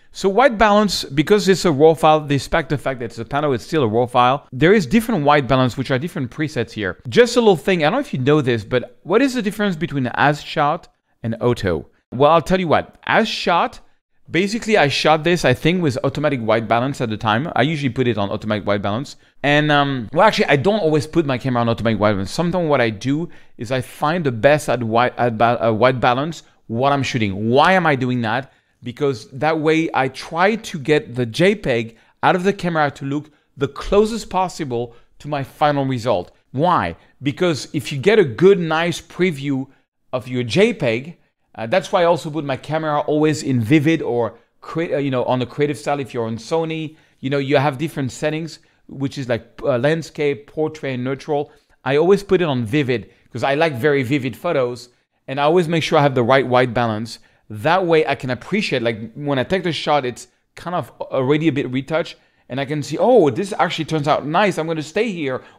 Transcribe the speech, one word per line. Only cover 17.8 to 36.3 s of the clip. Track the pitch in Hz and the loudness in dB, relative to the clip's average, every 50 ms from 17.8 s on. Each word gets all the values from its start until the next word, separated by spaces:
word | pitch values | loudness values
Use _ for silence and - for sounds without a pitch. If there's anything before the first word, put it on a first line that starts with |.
| 143 127 | -2 -2
put | 110 135 123 | -2 0 0
it | 120 110 107 | 0 0 -2
on | 101 98 | -2 -4
automatic | 101 101 104 107 107 104 90 | -6 -6 -4 -4 -4 -2 -2
white | 101 101 104 | -2 -2 -2
balance. | 98 101 104 123 147 - - - _ _ _ - | -2 -2 -4 -4 -6 -8 -14 -20 _ _ _ -4
And, | - 143 147 147 151 151 | 0 2 2 2 2 2
um, | 147 143 143 139 135 127 110 - | 2 2 2 0 -2 -6 -6 -4
well, | 113 165 208 | 2 2 4
actually, | 214 - 202 202 | 4 4 2 2
I | - 143 | 2 2
don't | 139 117 196 214 208 | 2 2 2 0 2
always | 165 156 156 151 - | 0 0 0 0 -2
put | - - 165 160 | 0 -2 -2 0
my | 139 131 117 | 0 -2 -4
camera | - 135 123 117 | -2 -2 0 0
on | 117 113 | 0 0
automatic | 113 110 107 117 110 95 | 0 0 0 0 0 2
white | 104 107 | 2 2
balance. | 104 95 98 92 | 2 0 -4 -4
Sometimes | - - 170 170 165 180 170 151 | -4 -4 -2 -2 -2 -2 0 0
what | 143 127 | 2 2
I | 120 117 | 2 0
do | 107 98 127 131 143 156 170 165 - - - - - | -2 -4 -4 -2 -2 -2 -4 -8 -12 -16 -20 -20 -16
is | - 117 104 | -12 -8 -6
I | 135 127 | -4 -4
find | 120 - - - 151 151 170 185 156 | -6 -8 -8 -4 -2 -2 -2 -2 -2
the | 135 | -2
best | 117 110 117 139 151 147 - - | 0 2 4 4 4 4 2 -2
at | 123 127 | -2 -2
white, | 117 110 110 117 123 120 - | -2 0 2 2 2 2 0
at | - 120 123 113 107 | 0 -2 0 2 2
ba-, | 117 117 120 - 90 117 | 2 2 2 2 0 0
uh, | |
white | 110 101 120 131 131 120 | 2 4 4 2 2 2
balance | - 127 120 131 147 170 160 - - _ _ _ _ | 2 0 2 0 -2 -4 -8 -10 -16 _ _ _ _
what | - 113 117 131 139 | -8 -4 0 0 2
I'm | 143 139 | 2 0
shooting. | 127 - - 120 107 98 95 98 107 113 | 0 -2 -2 -2 -2 -2 -2 -2 0 2
Why | 120 - 185 180 | 4 4 6 6
am | 190 185 165 | 4 4 2
I | 156 143 | 2 0
doing | 123 131 123 127 123 | 0 0 -2 -2 -2
that? | 117 107 113 135 135 - _ _ _ _ _ _ | -2 -2 -4 -4 -6 -8 _ _ _ _ _ _
Because | - 120 120 - 147 139 135 - - - | -14 -14 -6 -4 -2 -2 -2 -4 -8 -16
that | 135 127 151 156 165 160 | -8 -4 -2 -2 0 0
way | 147 160 160 160 165 - - | 0 0 2 2 0 0 0
I | 127 170 170 | 0 0 0
try | - - - - 160 165 185 208 233 | -4 -8 -12 -8 -2 0 0 2 0
to | 220 - - - 156 | -2 -6 -10 -12 -6
get | 123 156 151 151 151 - 120 | -2 0 0 0 0 -2 -4
the | 127 123 | -4 -4
J | 113 110 - 170 196 220 | -2 0 2 2 2 2
peg | 214 - 143 120 117 117 110 - _ _ _ _ _ | 0 -2 -2 -2 -2 -4 -6 -12 _ _ _ _ _
out | - 147 170 | 2 2 2
of | 185 180 | 2 0
the | 196 | -2
camera | 196 - 170 175 165 160 147 139 | -2 -2 -4 -2 0 0 0 0
to | - - 139 | -2 -6 -8
look | 139 139 151 147 - _ _ _ _ _ | -6 -6 -6 -8 -10 _ _ _ _ _
the | - 139 135 | -4 -4 -4
closest | - - - - 190 208 220 214 233 214 - - | -4 -8 -4 0 2 2 2 2 0 -6 -8 -4
possible | - 180 185 170 - - 160 131 120 117 120 117 - - _ _ _ - | -4 -2 -2 -4 -4 -8 -8 -6 -4 -6 -6 -8 -10 -18 _ _ _ -16
to | - 147 | -10 -6
my | 151 139 | -6 -6
final | 135 - - - 151 151 143 139 135 | -6 -8 -2 0 2 2 2 2 0
result. | 131 131 120 104 127 107 90 87 - | -2 -2 -2 0 0 0 0 -2 -6